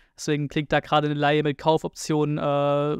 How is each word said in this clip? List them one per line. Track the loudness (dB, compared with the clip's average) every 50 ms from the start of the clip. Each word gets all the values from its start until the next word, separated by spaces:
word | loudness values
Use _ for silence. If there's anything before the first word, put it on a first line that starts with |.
| _ _ _
deswegen | -10 -4 -2 -2 -2 -2 -4
klingt | -4 -4 -2 0
da | 0 -2
gerade | 0 2 2 2 2
eine | 2 0 0
Leihe | 2 2 2 2 2
mit | 0 -2
Kaufoption, | 0 2 2 2 2 0 -4 -10 -10 -4 -2 0 0 0 0 0
äh, | -2 -2 -2 0 0 0 2 0 0 0 -2 -4 -6